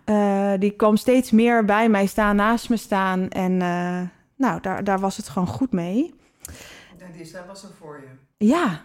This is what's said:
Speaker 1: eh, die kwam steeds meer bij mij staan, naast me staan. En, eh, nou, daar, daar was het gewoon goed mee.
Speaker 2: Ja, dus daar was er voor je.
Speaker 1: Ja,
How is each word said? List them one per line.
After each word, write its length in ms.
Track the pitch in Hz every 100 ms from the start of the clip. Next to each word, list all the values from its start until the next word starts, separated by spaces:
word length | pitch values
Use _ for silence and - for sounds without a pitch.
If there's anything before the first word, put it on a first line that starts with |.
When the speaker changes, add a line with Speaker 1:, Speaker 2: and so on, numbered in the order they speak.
| -
Speaker 1:
eh, 480 | 208 202 196 202 196
die 120 | 202
kwam 260 | 208 214 214
steeds 340 | - 254 -
meer 340 | 220 233 233 208
bij 240 | 208 233
mij 160 | 196 196
staan, 300 | - 208 202
naast 340 | 208 233 -
me 80 | 226
staan. 520 | - 196 190 185 185
En, 320 | - 185 185
eh, 400 | 175 175 180 180 180 - _ -
nou, 240 | 254 170
daar, 220 | 190 185
daar 160 | 196 190
was 180 | 190 190
het 120 | -
gewoon 180 | - 180
goed 240 | - 262
mee. 420 | 180 170 208 349 - _ _ - - - - - 170
Speaker 2:
Ja, 60 | 180 170
dus 140 | 160
daar 160 | 180 180
was 160 | 190
er 60 | 196 -
voor 160 | 156 143
je. 440 | 131 131 _ - 208
Speaker 1:
Ja, 360 | 320 294 156